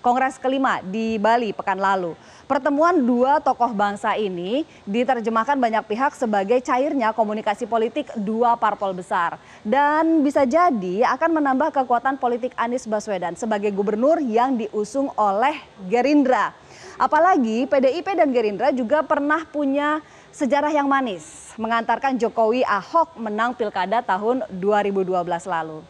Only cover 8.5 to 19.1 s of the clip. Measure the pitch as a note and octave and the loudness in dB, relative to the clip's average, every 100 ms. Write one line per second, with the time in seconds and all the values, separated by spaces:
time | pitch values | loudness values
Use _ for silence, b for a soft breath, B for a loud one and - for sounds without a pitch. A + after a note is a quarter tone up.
8.5 | A#3 A3 G3 G3 F#3 F#3 G3 E3+ E3 B | 2 0 -2 -6 -6 -4 -2 -2 -6 B
9.5 | B G#3+ B3+ D4 D4+ D#4+ D#4+ C#4+ D4 C4+ | B -2 2 2 2 2 2 2 2 2
10.5 | D#4 F4 A#3+ F#3 F#3 B3 C4 E4 D#4 C#4+ | 4 2 2 -2 0 0 2 0 0 0
11.5 | C4 D4+ C#4+ B3+ A#3+ C4+ C4+ B3 A#3 B3 | 0 0 0 0 0 0 -2 -2 -2 -4
12.5 | - A#3 B3 A3 G#3+ A3 F#3+ F3 E3+ A#3 | -4 -4 -4 -4 -6 -4 -4 -4 -6 -4
13.5 | G#3 G#3 G3 G3 G#3+ C4 E4+ C4 A3 B3+ | -2 -2 -2 -2 0 2 2 2 0 2
14.5 | B3 A3+ G#3+ G#3 C#4 C#4 - G#3 G3 C4 | 0 -4 -4 -4 -2 -4 0 0 2 0
15.5 | D4+ - - F#3 A#3 C4+ D4 C4 A#3+ E3 | -2 -12 -16 -2 0 4 4 4 2 0
16.5 | - B B B B - D4+ F4 F#4 A3+ | -6 B B B B 2 4 6 4 2
17.5 | A3 C4+ C#4+ C4 D4+ F#4 G4+ D4+ B3 G#3+ | 0 2 4 2 0 -2 2 2 2 0
18.5 | G3 B3+ C4 A3 D4+ - | 0 0 0 0 0 2